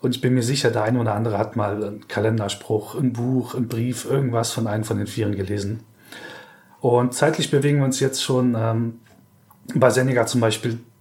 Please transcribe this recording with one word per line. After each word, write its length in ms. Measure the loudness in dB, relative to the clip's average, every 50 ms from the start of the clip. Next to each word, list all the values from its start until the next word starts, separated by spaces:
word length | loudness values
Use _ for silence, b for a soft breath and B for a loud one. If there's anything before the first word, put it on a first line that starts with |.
Und 140 | 0 -2 -2
ich 60 | 0
bin 120 | 0 2 2
mir 100 | 2 2
sicher, 280 | 0 -2 2 2 2
der 120 | 2 2 0
eine 160 | 2 2 2
oder 140 | 2 0 0
andere 240 | 0 0 0 0 0
hat 180 | -2 -2 -2
mal 200 | -2 -2 -2 -2
einen 320 | -4 -4 -6 -8 -12 -14 _
Kalenderspruch, 880 | -4 0 0 2 2 0 -2 -4 -6 -8 -4 -2 -2 -2 -2 -4 -6
ein 180 | -2 -2 -2 0
Buch, 400 | 0 -2 0 0 0 -2 -2 -4
ein 140 | -6 -4 -4
Brief, 380 | -2 -4 -2 -2 -4 -6 -4
irgendwas 460 | -2 0 0 0 0 0 0 -2 -2
von 140 | -2 -4 -2
einem 180 | -2 -2 -4 -2
von 140 | -2 -2 -2
den 100 | -2 -4
Vieren 280 | -4 -4 -2 -2 -2
gelesen. 460 | -4 -4 -4 -4 -4 -4 -6 -6 -8 -10 _ B B B B B B B B B B B B B B B B B B
Und 320 | 2 4 4 4 4 2 2
zeitlich 360 | 2 2 2 2 2 -2 0
bewegen 280 | 2 2 2 4 2 4
wir 80 | 2
uns 160 | 2 0 0
jetzt 200 | 0 0 0 -2
schon, 360 | -2 0 2 2 2 2 2 2
ähm, 400 | 0 0 0 0 -2 -2 -4 -10 _ _ -20 _ _ _ _ _ _ _ -20 _ _ -4 0
bei 160 | 4 4 6
Seneca 360 | 6 4 2 4 2 2 2
zum 160 | 2 2 2
Beispiel 380 | 2 2 0 0 -4 -4 -6 -6 -10 -18 _ _